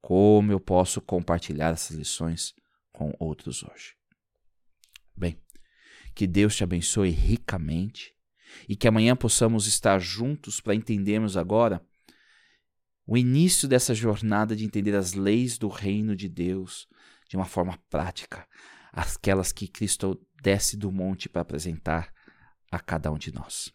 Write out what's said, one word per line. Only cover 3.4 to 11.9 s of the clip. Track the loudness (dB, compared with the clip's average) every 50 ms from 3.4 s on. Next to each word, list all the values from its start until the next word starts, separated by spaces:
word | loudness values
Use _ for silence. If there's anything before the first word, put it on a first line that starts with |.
| -10 -12 -10 -10 -12
hoje? | -14 -18 -20 -20 -20 -20 _ _ _ _ _ _ _ _ _ _ _ _ _ _ _ _ _ _ _ _ -20 _ _ _
Bem, | -6 -6 -6 -6 -6 -16 _ -20 -20 -20 _ _ _ _ -20 -20 -20 -18 -16 -6
que | -4 -2
Deus | 0 4 4 4 4 4
te | 0 -2
abençoe | -2 -2 -2 -2 -2 0 2 2 2
ricamente | 2 2 4 2 2 0 -2 -6 -6 -6 -4 -2 -2 -2 -2 -4 -6 -12 -18 -20 _ _ _ _ _ _ _ -20 -20 -20 -10 -10
e | -8
que | 2 4 4
amanhã | 6 6 6 6 4
possamos | 4 2 0 2 4 4 4 4 2 0 0
estar | -2 0 2 4 2 2
juntos | 2 -2 -6 -4 -4 -4 -4 -6 -8 -10 -10 -10
para | -2 -2 -2
entendermos | -2 0 -2 -2 -2 0 0 0 0 0 0 -2
agora | -2 -2 0 2 4 4 2 2 -2 -8 _